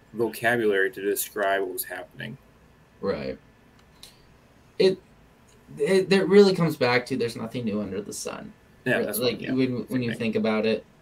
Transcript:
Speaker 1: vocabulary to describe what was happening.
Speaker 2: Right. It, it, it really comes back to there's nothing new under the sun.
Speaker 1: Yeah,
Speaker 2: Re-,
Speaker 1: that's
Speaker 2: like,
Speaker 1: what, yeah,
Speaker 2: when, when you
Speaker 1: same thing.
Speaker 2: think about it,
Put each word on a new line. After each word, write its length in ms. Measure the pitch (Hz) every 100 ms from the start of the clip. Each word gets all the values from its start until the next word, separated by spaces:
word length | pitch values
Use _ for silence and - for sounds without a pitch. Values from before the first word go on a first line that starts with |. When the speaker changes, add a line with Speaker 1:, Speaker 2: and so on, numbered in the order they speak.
| _
Speaker 1:
vocabulary 760 | 107 113 - 113 120 107 98 95
to 100 | 95
describe 600 | 98 98 - 107 98 98
what 100 | 95
was 140 | 90 -
happening. 520 | 90 - - 85 - - _ - _ _ _
Speaker 2:
Right. 380 | 98 82 67 - - _ _ _ _ - - - - - _ _ - -
It, 200 | 190 190 - - - _ _ - - 143
it, 340 | 147 190 -
it 160 | 190 165
really 260 | 202 196
comes 220 | 180 165 147
back 300 | 123 123 -
to 100 | 127
there's 180 | 117 113
nothing 260 | 113 127 113
new 160 | 104
under 200 | 98 95
the 120 | 104
sun. 380 | 104 - - - - _ _ 127
Speaker 1:
Yeah, 120 | -
Speaker 2:
Re-, 80 | -
Speaker 1:
that's 140 | 104
Speaker 2:
like, 160 | 123 104
Speaker 1:
what, 60 |
yeah, 100 | -
Speaker 2:
when, 320 | 131 127 123 110
when 160 | 127
you 60 | 117
Speaker 1:
same 60 | 113
thing. 140 | 113
Speaker 2:
think 20 | 107
about 300 | 107 107 110
it, 200 | 110 - _